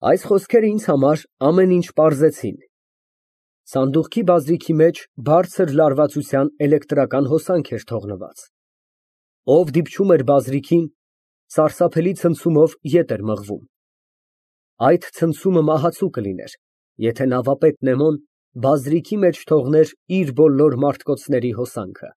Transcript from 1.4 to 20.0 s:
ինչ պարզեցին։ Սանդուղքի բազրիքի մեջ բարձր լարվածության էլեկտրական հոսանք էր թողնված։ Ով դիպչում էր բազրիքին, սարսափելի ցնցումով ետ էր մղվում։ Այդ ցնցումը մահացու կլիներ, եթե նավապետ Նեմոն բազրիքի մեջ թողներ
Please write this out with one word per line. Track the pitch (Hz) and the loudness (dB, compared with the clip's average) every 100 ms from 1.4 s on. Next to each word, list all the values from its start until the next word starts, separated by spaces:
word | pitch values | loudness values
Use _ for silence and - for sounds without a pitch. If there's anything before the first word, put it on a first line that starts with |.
| 135 170 185 | 0 2 2
ինչ | 180 175 | 2 -2
պարզեցին։ | - 156 143 156 143 113 - _ _ _ _ _ _ _ _ _ _ _ | 2 2 4 0 0 -10 -12 _ _ _ _ _ _ _ _ _ _ _
Սանդուղքի | 135 135 143 156 - | -2 0 0 -2 -4
բազրիքի | 185 175 139 165 - 160 | 2 2 2 -4 -2 2
մեջ | 165 165 - - | 2 2 -14 -10
բարձր | 117 160 180 - 180 | 0 2 2 -2 -2
լարվածության | 139 156 135 151 - - 139 147 _ | 2 2 2 0 -2 -4 -2 -2 _
էլեկտրական | 147 143 - 143 131 135 135 | 0 0 0 -2 0 -2 -2
հոսանք | 156 - 180 - | -2 -2 -4 -4
էր | 113 - | -10 -8
թողնված։ | 117 101 95 92 - - _ _ _ _ _ _ _ _ _ - | -10 -8 -12 -14 -20 -20 _ _ _ _ _ _ _ _ _ 0
Ով | 143 170 | 2 2
դիպչում | 143 156 - 196 | -2 -4 -2 2
էր | 165 127 | 2 4
բազրիքին, | 143 120 135 139 170 160 _ _ _ _ _ _ | 0 0 -6 0 0 0 _ _ _ _ _ _
սարսափելի | - 156 - 175 160 170 190 | -2 -2 0 -2 0 -4 -2
ցնցումով | 175 165 - 151 156 - - | -2 -2 0 2 2 0 -2
ետ | 156 156 | 0 0
էր | 110 | -4
մղվում։ | 107 107 101 104 - _ _ _ _ _ _ _ _ _ _ _ | -4 -6 -8 -14 -14 _ _ _ _ _ _ _ _ _ _ _
Այդ | 120 175 - | 0 0 -2
ցնցումը | - 165 147 190 180 | -4 -4 -2 0 0
մահացու | 151 151 131 - 190 | 2 0 -2 -2 -6
կլիներ, | 147 101 90 - - _ _ _ _ | -6 -8 -8 -12 -20 _ _ _ _
եթե | 113 117 135 | -4 -2 -2
նավապետ | 127 120 139 160 - | -2 -2 0 0 0
Նեմոն | 135 127 151 151 _ _ _ 127 | -2 0 0 -2 _ _ _ -6
բազրիքի | 123 147 131 160 - 214 | 0 0 0 -4 -4 0
մեջ | 185 156 | 0 -2
թողներ | - 156 127 156 156 - | -2 0 2 2 2 0